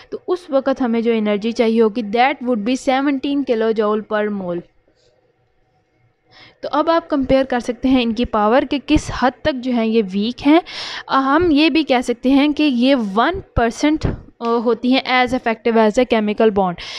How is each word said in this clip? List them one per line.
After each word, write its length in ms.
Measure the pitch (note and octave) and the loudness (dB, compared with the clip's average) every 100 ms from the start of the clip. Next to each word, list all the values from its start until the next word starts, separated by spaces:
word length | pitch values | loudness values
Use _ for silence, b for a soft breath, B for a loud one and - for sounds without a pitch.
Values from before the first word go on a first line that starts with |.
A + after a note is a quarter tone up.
| B | B
तो 100 | - - | -12 -6
उस 200 | F4+ - | -6 -2
वक़्त 300 | C4+ C4+ C4 | -2 -2 -2
हमें 220 | B3+ A#3 | -2 0
जो 80 | A3+ | 0
एनर्जी 400 | A3+ G#3+ G#3 G#3+ | 0 0 -2 -2
चाहिए 300 | A3+ A3+ A3+ | -2 0 2
होगी 220 | A3+ G#3 | 2 0
that 320 | G#3 A#3 B3+ D4 | -4 0 0 0
would 220 | B3 B3 G3+ | -2 -2 -2
be 220 | B3+ - | -2 0
seventeen 640 | C4 C#4 C#4 C#4+ C#4+ C4+ | 0 0 -2 -2 -4 -2
kilojoule 540 | A3+ A3+ A3 G#3 G#3+ G#3+ | 0 0 0 0 -2 -2
per 280 | G#3+ G#3 G3+ | -4 -2 -4
mole। 200 | F#3 F3 E3+ _ _ _ _ _ _ _ _ _ _ _ _ _ _ _ _ B B _ | -6 -8 -10 _ _ _ _ _ _ _ _ _ _ _ _ _ _ _ _ B B _
तो 60 | - | -4
अब 200 | C#4+ D#4 | -2 2
आप 180 | E4 E4 | 0 0
compare 380 | D4 - C4+ C4+ | -2 2 2 2
कर 140 | B3 | -2
सकते 300 | - A#3 C4 | -4 -4 2
हैं 120 | C4 | 2
इनकी 240 | A#3 A3 A#3+ | 2 -2 -2
power 400 | A3 G#3 B3 D4+ | 0 2 2 0
कि 140 | C#4+ | -4
किस 280 | - G3+ - - | 0 0 0 -2
हद 120 | B3 - | -2 -2
तक 80 | D4+ | -4
जो 200 | C4+ B3+ | -4 -2
है 180 | A#3+ A3+ | -2 0
ये 120 | A3 | 0
weak 400 | G3 G3 G#3+ B3 | 0 -2 -4 -2
हैं। 200 | C#4+ D#4+ F4+ B B B - | 2 2 2 B B B -4
अ, 80 | C4+ | -2
हम 340 | C4+ D4 F4+ | 2 2 4
ये 180 | C#4+ D#4+ | 4 4
भी 140 | D#4 | 2
कह 180 | D4 B3 | 2 0
सकते 280 | B3 A#3 B3+ | 0 -2 2
हैं 240 | C#4 D4 | 4 2
कि 100 | D4 | 2
ये 320 | D4+ A#3+ B3+ C#4 | 0 2 2 2
वन 480 | G#3+ F#3+ C4 F#4+ - - | 0 0 0 -2 -6 -2
परसेंट, 520 | A#3 - D4+ D#4 - | -2 0 0 0 -2
अ, 380 | - - _ A#3 | -6 -12 _ -4
होती 440 | A#3 A#3 A3+ B3 | -2 0 0 0
हैं 360 | C4 C4 B3+ B3+ | 0 2 0 0
as 60 | |
effective 400 | B3+ A#3 A3+ A#3+ | -2 -4 -2 0
as 200 | A3+ G#3+ | 2 4
a 120 | G#3 B3+ | 2 2
chemical 440 | A3+ G#3+ G#3 A3+ | 0 0 2 2
bond। 260 | G3+ F#3 F3 B | 2 -2 -4 B